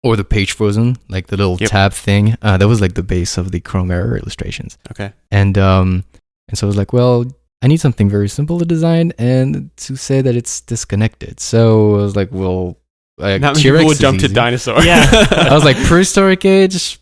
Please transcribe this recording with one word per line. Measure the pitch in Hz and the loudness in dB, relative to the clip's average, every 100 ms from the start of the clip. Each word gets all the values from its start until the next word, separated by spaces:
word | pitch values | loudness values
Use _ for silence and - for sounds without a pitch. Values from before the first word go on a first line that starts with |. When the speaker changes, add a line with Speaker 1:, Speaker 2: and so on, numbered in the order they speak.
Speaker 1:
or | 127 113 | -2 -2
the | |
page | 98 107 98 | -2 -2 -2
frozen, | - 107 104 117 123 _ | -2 -2 0 -2 -4 _
like, | 95 - | -10 -6
the | 98 | -2
little | 98 90 | -2 -2
Speaker 2:
Yep. | 104 | -2
Speaker 1:
tab | 101 98 | 2 0
thing. | - - 101 104 113 | 0 0 2 2 0
Uh, | 107 95 | 0 2
that | 101 | 2
was, | 113 | 2
like, | 95 | 0
the | - | -4
base | 92 90 87 - | -4 -4 -4 -6
of | 92 | -6
the | 90 | -8
Chrome | - 95 92 | -6 -6 -2
error | 90 104 107 | -4 -4 -6
illustrations. | - - - - - - - | -8 -12 -12 -12 -14 -18 -20
Speaker 2:
Okay. | - 101 _ _ | -12 -12 _ _
Speaker 1:
And, | 101 98 95 | 0 2 2
um, | 95 95 92 92 - _ _ _ _ | 2 2 2 -2 -6 _ _ _ _
and | 104 | -6
so | 101 | -4
I | |
was | 101 | -2
like, | 98 | -2
"Well, | 123 123 120 123 - _ _ | 0 2 0 -2 -12 _ _
I | 131 | 0
need | 160 | 2
something | 143 - 101 | 0 0 0
very | 101 101 | 0 -4
simple | - 151 170 | -4 -6 -4
to | |
design | 170 165 165 165 170 - | -2 -2 0 0 0 -2
and | 123 131 131 147 139 _ | -2 0 0 -4 -10 _
to | - 135 | -14 -12
say | - 135 | -4 -2
that | 131 | 0
it's | 120 120 - | -4 -6 -14
disconnected." | - 117 - 101 110 _ - - | -10 -10 -6 -2 -2 _ -18 -14
So | - 113 113 110 107 104 | -4 2 4 4 4 2
I | |
was | 101 101 | 0 -4
like, | 98 | -6
"Well, | 92 95 92 90 - _ _ _ _ | -4 -4 -4 -6 -10 _ _ _ _
uh, | 101 98 | -4 -2
Speaker 2:
Not | 143 151 | 0 2
many | |
Speaker 1:
T-Rex | 139 147 | 2 4
Speaker 2:
people | 156 | 4
would | |
Speaker 1:
is | 143 | 2
Speaker 2:
jump | 139 95 | 0 0
to | |
Speaker 1:
easy." | - | 0
Speaker 2:
dinosaur. | 104 120 120 - 117 | 0 0 -2 -2 2
Speaker 3:
Yeah. | 165 175 170 | 4 4 4
Speaker 2:
<laughs> | 170 196 202 - | 4 4 2 4
Speaker 1:
I | |
was | 147 | 4
like, | 147 131 | 4 2
Prehistoric | 262 175 190 - 196 185 190 | 2 4 2 2 2 2 2
age | 190 190 185 - - | 4 2 0 -8 -12